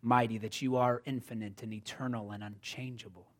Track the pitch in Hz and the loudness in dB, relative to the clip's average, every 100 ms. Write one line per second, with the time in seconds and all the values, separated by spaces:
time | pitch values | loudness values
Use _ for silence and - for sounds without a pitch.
0 | 117 123 117 110 107 - 135 127 123 120 | 6 6 6 0 -4 -2 2 6 6 4
1 | - 135 - 113 104 98 113 107 - - | 0 -6 -4 -6 -6 -8 -8 -8 -8 -6
2 | 127 120 104 104 104 104 - - 127 120 | -2 -2 -4 -8 -8 -10 -10 -8 -8 -8
3 | 107 90 87 _ | -14 -16 -20 _